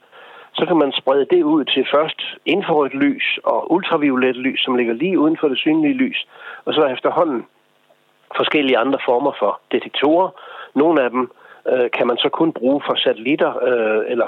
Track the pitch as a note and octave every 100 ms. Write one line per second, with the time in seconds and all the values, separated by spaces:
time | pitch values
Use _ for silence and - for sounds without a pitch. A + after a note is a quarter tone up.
0 | _ - - - - - D#3+ E3+ C#3+ -
1 | - C#3 C3+ F3+ D3+ D#3 B2 C#3 B2+ C#3+
2 | D#3 - - - - F3 E3 D3+ C#3 C3+
3 | C#3+ C3 - - - A#2 - F3+ F#3 E3
4 | D3 B2+ B2+ B2+ C3 B2+ - B2 A#2 A2+
5 | F3 E3+ D3+ D#3+ D#3 B2+ D#3 D#3+ D3 C3
6 | C3 - - - - - - C3+ C#3+ B2
7 | D3 D3 E3+ A#2+ - _ _ _ _ _
8 | _ _ - - - D#3 C3+ A#2 B2+ C3+
9 | - A#2+ C#3+ - G2+ - - B2 A#2 -
10 | C#3 E3+ F3+ - - - - C3 D#3 D#3
11 | B2 A#2+ B2 - - - - C3 A#2+ -
12 | B2 - D3 - E3 - B2 C#3+ - A#2
13 | C3+ A2 A2+ D#3+ E3 A2 B2+ B2 A2 G#2+
14 | - A#2+